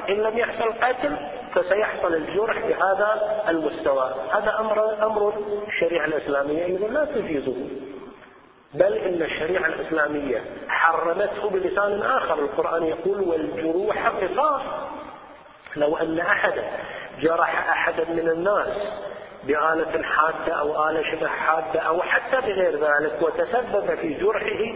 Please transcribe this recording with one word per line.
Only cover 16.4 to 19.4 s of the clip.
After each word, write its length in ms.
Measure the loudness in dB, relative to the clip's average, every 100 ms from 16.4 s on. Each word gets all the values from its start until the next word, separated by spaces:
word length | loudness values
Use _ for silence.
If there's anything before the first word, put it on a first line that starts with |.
| 2 0 -4 -6 -8 -10 -12 -2
جرح 480 | 2 4 2 2 0
أحدا 360 | 2 0 0 0
من 200 | 0 2
الناس 380 | 2 2 2 0 -2 -6 -6 -10 -12 -14 -6